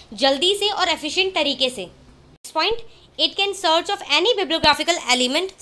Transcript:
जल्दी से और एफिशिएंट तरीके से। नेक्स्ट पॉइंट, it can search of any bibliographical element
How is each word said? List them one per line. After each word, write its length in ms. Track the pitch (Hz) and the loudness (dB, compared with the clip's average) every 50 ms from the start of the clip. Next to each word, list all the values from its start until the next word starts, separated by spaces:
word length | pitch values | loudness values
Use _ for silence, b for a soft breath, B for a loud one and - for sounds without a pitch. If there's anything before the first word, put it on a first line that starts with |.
| B - 226 | B -16 -4
जल्दी 420 | 196 262 269 277 269 320 359 403 | 0 2 2 2 2 2 0 2
से 140 | 403 403 415 | 2 0 -2
और 200 | 403 - 359 349 | 0 0 0 0
एफिशिएंट 460 | 320 311 - 302 - 359 381 381 381 | 0 -2 -4 -4 -2 -2 -2 0 0
तरीके 340 | 349 302 285 269 254 262 254 | 0 0 0 0 0 0 -2
से। 120 | 254 - | -2 -4
नेक्स्ट 720 | 185 170 - - - - - - - - - _ - - - | -10 -12 -14 -20 -20 -20 -20 -20 -20 -20 -20 _ -16 -8 -4
पॉइंट, 240 | 320 320 381 453 466 b b b b b b _ - | -2 0 0 -2 -4 b b b b b b _ -2
it 100 | 311 320 | -2 -2
can 180 | - - 392 403 381 | 0 -2 -4 -4 -2
search 320 | - - 339 320 339 - | -2 0 2 2 2 0
of 120 | - 403 | -2 -6
any 420 | 392 - - 285 294 349 453 494 403 | -6 -2 0 0 2 2 2 2 0
bibliographical 560 | 370 262 320 330 - 302 285 - 311 339 339 339 - 233 | 0 -2 0 2 4 4 4 4 2 0 -2 0 0 0
element 360 | 254 247 254 247 262 320 370 381 - - | 2 2 2 0 0 -2 -2 -4 -8 -8